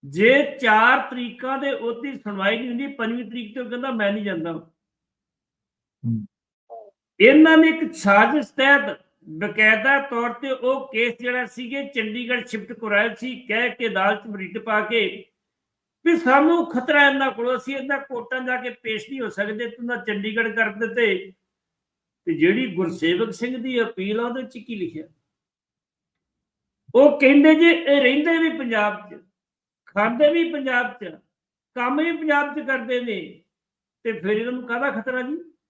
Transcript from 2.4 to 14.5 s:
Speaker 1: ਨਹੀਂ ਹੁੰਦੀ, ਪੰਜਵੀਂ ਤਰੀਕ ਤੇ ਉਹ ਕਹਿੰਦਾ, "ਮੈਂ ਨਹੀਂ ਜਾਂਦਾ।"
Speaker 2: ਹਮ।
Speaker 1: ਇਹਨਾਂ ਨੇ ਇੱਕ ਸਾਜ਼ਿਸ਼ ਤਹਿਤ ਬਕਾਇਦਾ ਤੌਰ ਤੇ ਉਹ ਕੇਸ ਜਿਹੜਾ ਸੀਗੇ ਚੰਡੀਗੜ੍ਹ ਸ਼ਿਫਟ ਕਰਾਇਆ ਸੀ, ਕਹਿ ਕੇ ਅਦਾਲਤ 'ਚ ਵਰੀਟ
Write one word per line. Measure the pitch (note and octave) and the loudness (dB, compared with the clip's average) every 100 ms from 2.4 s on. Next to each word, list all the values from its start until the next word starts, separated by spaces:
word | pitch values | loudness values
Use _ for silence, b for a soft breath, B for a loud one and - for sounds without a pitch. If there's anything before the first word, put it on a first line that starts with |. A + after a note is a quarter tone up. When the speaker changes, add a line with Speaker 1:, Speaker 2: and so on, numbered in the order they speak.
| G3 A3+ | 0 0
Speaker 1:
ਨਹੀਂ | B3 | -4
ਹੁੰਦੀ, | A#3+ C#4 | -6 -8
ਪੰਜਵੀਂ | C#4 A3+ A#3+ G#3+ | -6 -4 -4 -8
ਤਰੀਕ | A#3 G#3+ | -12 -12
ਤੇ | B3 | -10
ਉਹ | A#3+ | -8
ਕਹਿੰਦਾ, | A#3+ C4 | -8 -6
"ਮੈਂ | A#3 G3+ | -2 0
ਨਹੀਂ | G#3 | 0
ਜਾਂਦਾ।" | G3+ E3 E3 D#3+ - _ _ _ _ _ _ _ _ _ _ _ _ _ A#2 | -4 -6 -6 -8 -12 _ _ _ _ _ _ _ _ _ _ _ _ _ -4
Speaker 2:
ਹਮ। | A2+ G3+ _ _ _ _ A3+ G#3+ _ _ _ | -4 -6 _ _ _ _ -20 -20 _ _ _
Speaker 1:
ਇਹਨਾਂ | G#3+ D4 D#4+ D#4+ | 6 8 8 8
ਨੇ | D#4+ | 6
ਇੱਕ | D#4+ D#4 | 2 -4
ਸਾਜ਼ਿਸ਼ | - G3 G3+ A#3 D4+ A#3 | -4 4 4 4 2 -4
ਤਹਿਤ | - C4+ C#4+ A3 - _ _ - | 0 4 4 2 -10 _ _ -18
ਬਕਾਇਦਾ | D#3 G3+ - G#3+ A3 C4+ C#4 | -8 -6 2 2 4 2 0
ਤੌਰ | C#4 A#3 A#3 | 0 -4 -4
ਤੇ | A#3 C4+ | -6 -6
ਉਹ | B3+ B3 C4+ - | -4 -2 -2 -4
ਕੇਸ | A3 A#3+ A#3 | -4 -4 -4
ਜਿਹੜਾ | B3 B3 A#3+ | -6 -4 -6
ਸੀਗੇ | - B3 C#4 C#4 | -10 -10 -8 -6
ਚੰਡੀਗੜ੍ਹ | C4 G#3+ A3 A#3+ B3 - | -6 -6 -6 -4 -6 -4
ਸ਼ਿਫਟ | A3 - | -10 -10
ਕਰਾਇਆ | A3+ A3 G3+ A3+ - | -10 -2 0 0 -4
ਸੀ, | B3+ B3 | -10 -12
ਕਹਿ | - G#3+ A#3+ | -6 -2 -2
ਕੇ | A#3+ A#3 | -4 -4
ਅਦਾਲਤ | F#3+ G3 G#3+ | 0 0 0
'ਚ | A#3 | -6
ਵਰੀਟ | G3+ F#3 | -12 -10